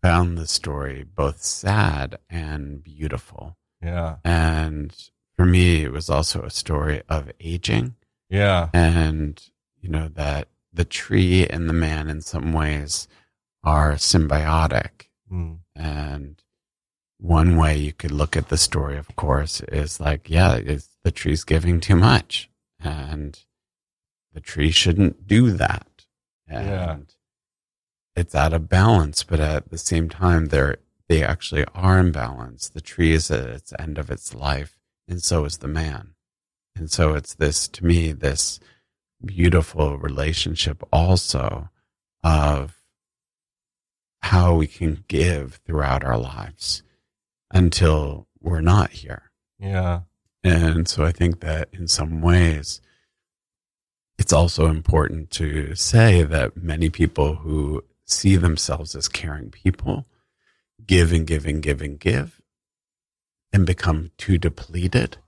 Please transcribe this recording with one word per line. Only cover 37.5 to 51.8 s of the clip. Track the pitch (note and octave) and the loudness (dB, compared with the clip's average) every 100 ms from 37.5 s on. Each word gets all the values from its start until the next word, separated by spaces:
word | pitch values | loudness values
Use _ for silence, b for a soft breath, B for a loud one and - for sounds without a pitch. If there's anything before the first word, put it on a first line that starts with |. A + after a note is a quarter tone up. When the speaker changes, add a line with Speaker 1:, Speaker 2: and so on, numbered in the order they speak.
| D2+ - | 0 -6
Speaker 1:
to | - F2 | -2 2
me, | E2+ D#2+ | 2 2
this | C#2+ D2 C#2 - - b b b _ _ _ A2+ | -2 -4 -2 -6 -8 b b b _ _ _ -12
beautiful | F#2 E2+ F2 D#2+ D#2+ D2+ C#2+ | 2 4 4 2 0 -2 -2
relationship | D2+ C2+ D2 F2 - E2 - D2 - | -8 -4 -4 -2 -4 -4 -4 -6 0
also | D2+ F2 F2+ - C2+ C2 - D2+ _ _ _ _ _ | 2 4 2 2 -4 -4 -6 -12 _ _ _ _ _
of | E2 D#2 D2 D2 C#2+ - _ _ _ _ _ _ _ _ _ _ _ _ _ _ | 2 4 2 0 -4 -14 _ _ _ _ _ _ _ _ _ _ _ _ _ _
how | - F#2 F2+ E2 | 2 4 6 4
we | D#2 | 0
can | - E2 D#2 - | -2 -4 -4 -4
give | D#2+ F2 D#2+ C2+ - - | 0 0 0 -6 -14 -6
throughout | D#2+ C#2 C2 | -2 0 -2
our | C2+ A#1 | 0 -2
lives | B1 B1+ G1+ - - - _ _ _ _ _ _ _ | -2 -10 -14 -12 -8 -8 _ _ _ _ _ _ _
until | F#2+ F2+ - E2+ D#2 D2 D2 - _ | 2 4 4 2 2 -2 -10 -16 _
we're | - E2 | -4 0
not | D#2+ G2+ - | 4 4 2
here. | - - - _ _ _ _ | -4 -14 -16 _ _ _ _
Speaker 2:
Yeah. | G2 F#2+ F2+ F2 F2 _ _ _ | -6 -2 -2 -4 -6 _ _ _
Speaker 1:
And | F#2+ E2+ E2 D#2+ E2 | 2 4 4 2 -2
so | - | 0
I | D2+ | 0
think | E2+ F2+ E2 | 2 0 0
that | D#2+ D#2+ D#2 | -6 -6 -8
in | F2+ | -10